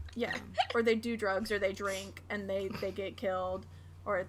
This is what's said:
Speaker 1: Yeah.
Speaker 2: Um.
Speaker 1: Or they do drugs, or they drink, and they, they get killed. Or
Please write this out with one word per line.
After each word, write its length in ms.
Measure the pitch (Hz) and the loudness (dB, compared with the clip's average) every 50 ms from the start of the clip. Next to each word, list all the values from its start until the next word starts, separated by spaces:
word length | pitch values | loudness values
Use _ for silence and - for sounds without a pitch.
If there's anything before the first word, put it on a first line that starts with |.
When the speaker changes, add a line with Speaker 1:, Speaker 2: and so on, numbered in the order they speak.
| - - - | -8 -8 -4
Speaker 1:
Yeah. 200 | 240 233 - - | -2 -2 0 0
Speaker 2:
Um. 180 | - - - - - - - - | -4 -4 -6 0 0 0 2 4
Speaker 1:
Or 80 | 233 233 | 4 6
they 120 | 226 226 | 6 6
do 220 | 220 220 233 233 220 | 6 4 0 0 2
drugs, 340 | 214 196 190 190 226 214 | 2 2 2 2 2 2
or 80 | 214 202 | 2 2
they 140 | 196 190 196 | 4 2 2
drink, 480 | 196 202 196 190 190 196 196 - - - - | 2 -2 -2 -2 -2 -4 -8 -10 -12 -8 -6
and 200 | 208 208 202 196 | -4 -4 -2 0
they, 200 | 196 196 196 190 202 - | 0 0 0 0 -2 -2
they 120 | - 196 | -2 -2
get 260 | 185 208 196 190 - - | -2 -2 -4 -4 -4 -2
killed. 480 | - 196 185 185 185 185 185 190 190 - - - - - - - - | 0 2 2 2 2 0 -2 -2 -6 -8 -14 -16 -16 -16 -16 -10 -2
Or 180 | - 208 180 185 | 0 0 0 0